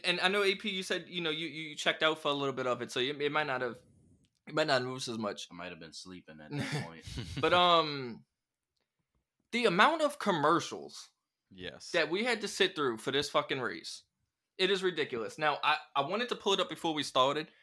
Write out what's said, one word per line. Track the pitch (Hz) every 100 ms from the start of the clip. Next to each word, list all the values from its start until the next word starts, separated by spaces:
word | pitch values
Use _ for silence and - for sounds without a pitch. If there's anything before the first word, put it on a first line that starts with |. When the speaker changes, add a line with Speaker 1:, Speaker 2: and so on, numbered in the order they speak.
Speaker 1:
and | 180 175
I | 185
know, | 202
A | 196
P, | 196 214
you | 190
said, | 185 185 165
you | 175
know, | 165
you, | 156 165
you | 151 156 147
checked | 170 156
out | 160 156
for | 151
a |
little | 143 139
bit | 127 127
of | 123
it, | 113
so | 135
it, | 127 147
it | 143
might | 151 147
not | 127
have, | 127 117 - _ _ _ _ _ -
it |
might | 151 156
not | 131
have | 127
moved | 131 131
as | 113
much. | 104 - -
Speaker 2:
I |
might | 87 90
have | 85
been | 82
sleeping | - 92 90 82 78
at | 78
that | 143 139 147
Speaker 1:
<laughs> | 82
Speaker 2:
point. | 82 - - 101 -
Speaker 1:
But, | 160
Speaker 3:
<laughs> |
Speaker 1:
um, | 175 180 170 156 143 127 107 - _ _ _ _ _ _ _ _ _ _ _ _
the | 233 226
amount | 175 247 320
of | 294 -
commercials | 208 170 147 165 - 95 71 - - _ _ _ _
Speaker 3:
Yes. | 95 87 - -
Speaker 1:
that | 170 151
we | 185
had | 240 220
to | 202
sit | - 190
through | - 139 113
for | -
this | 135 143
fucking | 156 147 139
race, | 117 90 - - - _ _ _ _ -
it | 185
is | 196
ridiculous. | 185 160 139 120 101 -
Now, | 151 139
I, | 139 151 -
I | 143
wanted | 143 208 240
to | 208
pull | 208
it | 190
up | 175
before | 151 170
we | 151
started, | 135 135 131 147 160 _